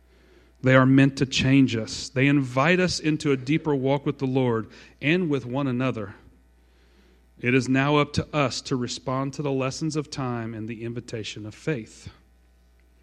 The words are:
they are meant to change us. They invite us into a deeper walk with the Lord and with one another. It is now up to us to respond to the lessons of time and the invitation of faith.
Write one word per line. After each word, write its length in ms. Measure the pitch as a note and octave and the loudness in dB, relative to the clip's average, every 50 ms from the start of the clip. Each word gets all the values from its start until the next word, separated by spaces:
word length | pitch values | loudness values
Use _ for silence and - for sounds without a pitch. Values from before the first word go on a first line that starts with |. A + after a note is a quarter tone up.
| _ _ _ _ _ _ _ _ _ _ _ _ | _ _ _ _ _ _ _ _ _ _ _ _
they 140 | - C3 C3 | 2 4 6
are 120 | C3 B2+ | 6 8
meant 320 | C3 C3+ C3+ C#3 C#3 C3+ - | 8 8 8 6 6 4 0
to 80 | C#3 | -2
change 500 | C3 - - - C3 C3+ C#3 C3 A2 A2+ | 0 0 0 2 4 6 6 6 4 2
us. 320 | A2 A2 - - - - - | -2 -6 -6 -10 -12 -12 -6
They 180 | - B2+ C3+ | -2 2 2
invite 540 | C#3+ C#3+ C#3+ C3+ B2 B2 C3 C#3 E3+ F3+ F3+ | 4 4 2 0 0 0 2 2 4 4 4
us 180 | F3+ E3 - - | 2 0 -2 -2
into 320 | - D#3 D3+ D3+ - C#3+ | -2 -2 -2 0 0 0
a 60 | C#3 | 0
deeper 380 | C3 B2 C3 D#3 D#3 - D#3+ C#3+ | 0 0 -2 -2 0 0 -2 -2
walk 300 | C3+ B2+ C3+ C#3+ C#3 - | 0 0 0 0 0 -2
with 140 | D3+ C#3 - | -4 -4 -2
the 80 | C#3 | -4
Lord 420 | C3 B2+ C3+ B2+ B2 A2+ A2+ G#2+ - - - - - - _ | -2 0 0 2 2 0 -2 -4 -8 -14 -20 -20 -20 -16 _
and 300 | - C#3+ E3+ F#3 F#3 D3+ | -2 0 0 0 0 0
with 160 | C#3+ C3 A2+ | -2 -4 -4
one 220 | A#2+ B2 C#3 C#3+ C3+ | -6 -6 -4 -2 -2
another. 480 | A#2+ B2 C3 B2+ A2 A2+ G2+ G2 - - - - - _ _ _ _ _ _ _ _ _ _ _ _ _ _ _ _ _ _ _ _ - | -2 0 -2 -2 -2 -4 -8 -10 -12 -18 -20 -20 -20 _ _ _ _ _ _ _ _ _ _ _ _ _ _ _ _ _ _ _ _ -4
It 140 | - B2 B2+ | 0 2 2
is 140 | C3 A#2 B2+ | 2 2 2
now 280 | C3 C3+ C3+ D3 D3 | 0 0 2 2 2
up 160 | D3 C#3+ D3 - | 2 2 0 -2
to 120 | - - - - | -4 -4 -2 -2
us 260 | D3+ C#3 A#2+ - - | -2 -2 -2 -2 -6
to 120 | - - C#3 | -6 -4 -4
respond 600 | B2 B2 A#2+ - - - C3+ C3 C3 C3+ C#3 C3 | -4 -4 -6 -8 -10 -6 -6 -4 -4 -4 -6 -6
to 80 | - | -6
the 100 | C#3+ C#3 | -6 -4
lessons 420 | C3+ C3+ C3 C3+ C3 - D#3+ D#3+ D3 | -2 -2 -2 -4 -4 -4 -6 -4 -4
of 160 | D#3 C#3+ - | -4 -6 -6
time 440 | - C#3+ C3 B2 A#2+ A#2 A2+ A2+ A#2 | -8 -6 -6 -4 -4 -6 -6 -8 -8
and 120 | G#2+ A2 | -10 -10
the 180 | A2 A#2+ G#2 A#2 | -10 -10 -10 -10
invitation 600 | A#2 A#2 B2 A#2+ - B2 A2 G#2 - - A2 G#2 | -10 -10 -10 -10 -10 -10 -10 -10 -10 -12 -12 -12
of 80 | G#2+ - | -14 -16
faith. 540 | - - D#3+ D3+ A#2 G#2+ - - - - - - _ _ _ _ _ _ _ _ _ _ _ _ _ _ _ _ _ | -8 -6 -6 -6 -6 -8 -12 -18 -20 -18 -20 -20 _ _ _ _ _ _ _ _ _ _ _ _ _ _ _ _ _